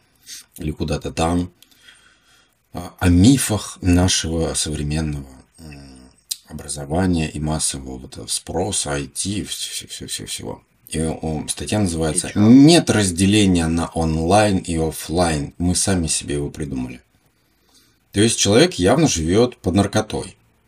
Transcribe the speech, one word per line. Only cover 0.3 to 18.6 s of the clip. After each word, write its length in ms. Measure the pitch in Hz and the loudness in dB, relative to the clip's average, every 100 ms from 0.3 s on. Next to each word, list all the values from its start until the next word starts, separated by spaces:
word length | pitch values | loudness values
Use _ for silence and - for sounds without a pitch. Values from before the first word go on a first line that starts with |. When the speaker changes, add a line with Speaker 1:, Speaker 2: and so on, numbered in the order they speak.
| - - - | -20 -20 -10
Speaker 1:
или 140 | 78 | -8
куда-то 400 | - 78 73 71 | -6 -4 -4 -6
там, 380 | 69 80 87 90 _ _ _ - - _ _ _ _ _ _ _ | -2 0 0 -4 _ _ _ -20 -20 _ _ _ _ _ _ _
а, 220 | - 87 - | -14 -14 -2
о 100 | 90 | 4
мифах 680 | 87 110 139 - 101 - - | 6 6 6 2 -4 -6 -4
нашего 760 | 90 87 90 - 80 82 76 | 2 4 4 0 -2 -2 -2
современного, 720 | 71 78 76 73 76 78 71 67 - _ - | -4 -4 -4 -4 -2 -4 -6 -12 -20 _ -20
м, 520 | 78 71 69 65 64 _ - - - | -20 -20 -20 -20 -20 _ -14 -14 -12
образования 840 | 78 73 71 71 82 92 85 78 | -16 -12 -10 -6 -2 0 0 -2
и 80 | 73 | -6
массового 580 | 76 78 - 71 65 64 | -4 -4 -4 -6 -10 -14
вот 160 | 64 | -16
этого 120 | 62 - | -16 -10
спроса, 640 | - - 78 101 - - | -10 -6 -6 -4 -4 -4
I 140 | 143 67 | -6 -8
T, 360 | - 95 101 | -8 -6 -6
вс-, 20 | - | -6
вс-, 400 | - - - - | -10 -10 -12 -12
вс-, 180 | - - | -14 -10
вс-, 180 | - - | -10 -10
всего. 360 | - - - _ _ _ | -10 -10 -14 _ _ _
И, 120 | 78 | -6
о, 440 | 80 - 80 76 - | -4 -4 -6 -6 -6
статья 300 | - - 104 | -10 -4 0
называется 480 | 95 82 80 73 - | 0 0 -2 -2 -2
Speaker 2:
И 40 | |
чё? 80 | 101 | 4
Speaker 1:
«Нет 500 | 110 131 147 170 - | 8 10 10 8 4
разделения 760 | 110 95 85 98 104 95 87 82 | 2 0 2 2 4 4 2 0
на 200 | 85 80 | -2 -2
онлайн 640 | 82 80 80 80 104 107 92 | -2 -2 0 2 4 4 0
и 180 | 85 82 | -2 -2
офлайн. 760 | 80 - - 82 82 76 71 - | -2 -4 -4 0 0 -2 -6 -2
Мы 160 | 87 | 0
сами 340 | 87 - 92 80 | 0 0 0 -2
себе 260 | - - | -4 -4
его 160 | 71 71 | -6 -6
придумали». 500 | 78 73 65 62 60 _ _ _ _ _ _ _ _ _ _ _ | -8 -8 -6 -8 -12 _ _ _ _ _ _ _ _ _ _ _
То 80 | 98 | 0
есть 180 | 117 - | 2 2
человек 360 | 101 113 | 4 4